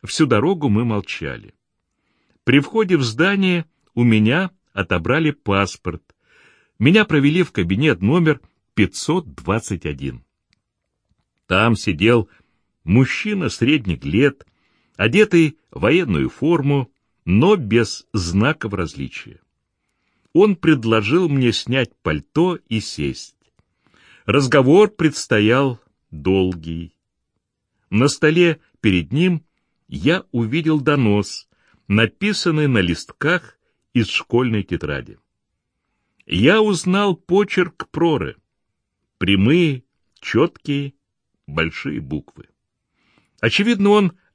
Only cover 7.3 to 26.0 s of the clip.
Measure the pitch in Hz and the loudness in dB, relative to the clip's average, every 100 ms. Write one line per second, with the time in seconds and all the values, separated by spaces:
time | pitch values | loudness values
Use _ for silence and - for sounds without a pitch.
7.3 | 165 175 - 87 98 151 92 98 165 160 | 2 -2 -2 -2 0 0 0 0 2 2
8.3 | 147 _ _ _ - 95 - - 170 170 | -2 _ _ _ -2 -2 -2 -4 -4 -4
9.3 | 69 - 107 - 90 76 71 67 60 _ | -16 -4 -4 -4 -8 -8 -8 -10 -12 _
10.3 | _ _ _ _ _ _ _ _ _ _ | _ _ _ _ _ _ _ _ _ _
11.3 | _ _ 92 113 110 - 82 101 117 98 | _ _ 0 2 2 -2 0 2 2 0
12.3 | _ _ _ _ _ 78 104 131 - 214 | _ _ _ _ _ 0 2 2 -2 -6
13.3 | 208 147 - 120 151 107 76 69 90 139 | -4 -4 -2 0 0 -2 -8 -2 0 0
14.3 | - - _ _ _ _ _ 104 170 208 | -2 -20 _ _ _ _ _ 0 2 2
15.3 | 175 156 - _ - 101 160 160 82 67 | 4 2 -2 _ -4 0 0 0 -2 -2
16.3 | - 143 170 139 143 127 _ _ _ - | -4 -2 0 0 -2 -4 _ _ _ 0
17.3 | 95 160 208 113 110 110 - _ 107 85 | 2 4 2 2 0 0 -4 _ -6 -2
18.3 | 90 117 - 110 98 82 - 67 - - | 0 0 -2 -6 -6 -8 -8 -12 -12 -20
19.3 | 57 _ _ _ _ _ _ _ _ _ | -20 _ _ _ _ _ _ _ _ _
20.3 | 160 214 190 160 151 113 113 101 160 180 | 2 4 4 2 0 2 0 2 0 0
21.3 | 139 127 107 - 131 123 _ - 78 - | 0 0 -2 -4 -4 -4 _ -6 -6 -4
22.3 | - 180 170 _ 110 104 - 71 - - | -2 -2 -2 _ -6 -6 -8 -8 -8 -16
23.3 | _ _ _ _ _ _ _ _ _ - | _ _ _ _ _ _ _ _ _ -2
24.3 | 123 135 143 127 165 208 - 160 - - | 0 2 2 6 6 4 2 -2 -2 -2
25.3 | 110 107 123 139 120 _ _ | 2 2 2 0 -4 _ _